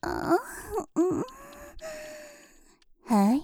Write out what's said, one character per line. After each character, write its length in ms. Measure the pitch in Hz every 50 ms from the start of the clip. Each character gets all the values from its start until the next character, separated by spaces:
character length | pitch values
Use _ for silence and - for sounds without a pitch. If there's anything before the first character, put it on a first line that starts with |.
| -
あ、 360 | - - - - - 320 381 523 - - - - - 415 427 - - _
う 260 | - 330 370 339 -
ん。 40 | - 508 539 539 571 - - - 587 571 605 - 622 640 622 622 622 605 605 605 605 587 - - - - - - - _ _ _ _ _ - _ _
は 280 | - 240 208 196 202 240
い。 80 | 285